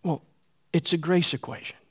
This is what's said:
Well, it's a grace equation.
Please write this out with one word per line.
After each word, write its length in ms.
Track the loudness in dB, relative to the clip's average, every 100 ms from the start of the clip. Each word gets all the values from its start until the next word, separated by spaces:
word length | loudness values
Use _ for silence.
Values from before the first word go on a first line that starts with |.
Well, 180 | -2 -4 _ _ _ _ _
it's 200 | -2 2
a 40 | -2
grace 360 | 4 2 2
equation. 440 | -4 -8 -12 -14 -16 _